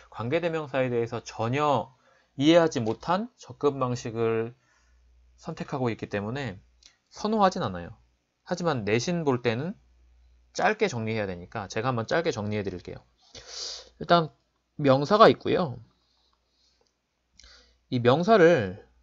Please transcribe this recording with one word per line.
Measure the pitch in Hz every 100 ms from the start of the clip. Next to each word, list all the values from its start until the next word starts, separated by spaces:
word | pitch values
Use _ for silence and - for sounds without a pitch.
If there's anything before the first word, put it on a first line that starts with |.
| -
관계대명사에 | - 117 165 170 160 143 135 127
대해서 | 120 117 117
전혀 | - - 113 139 151 127 - _ _ _ _ -
이해하지 | 147 170 165 131
못한 | 110 113 - 185 240 _
접근 | - 123 143 139
방식을 | 127 123 123 113 113 113 113 - _ _ _ _ _ _ _ _
선택하고 | - 160 - 139 123
있기 | 104 104
때문에 | 101 104 135 123 92 - _ _ _ _
선호하진 | - 208 220 185 185
않아요. | 120 90 85 - _ _ _ _
하지만 | - 180 170 131
내신 | 101 117 180 175
볼 | 147 123
때는 | 123 113 165 - _ _ _ _ _ _ _
짧게 | - 185 214 202
정리해야 | 120 110 110 98
되니까 | 87 90 113 95
제가 | 110 127
한번 | 120 110
짧게 | 160 165
정리해 | 113 104 107
드릴게요. | 98 90 90 - _ _ _ - - - - - - -
일단 | - 170 156 - _ _ _ -
명사가 | 143 131 147 214 190
있고요. | - 104 160 160 - - _ _ _ _ _ _ _ _ _ _ _ _ _ _ _ - - _ _ -
이 | 127
명사를 | 120 147 180 226 175 160 95 95 - _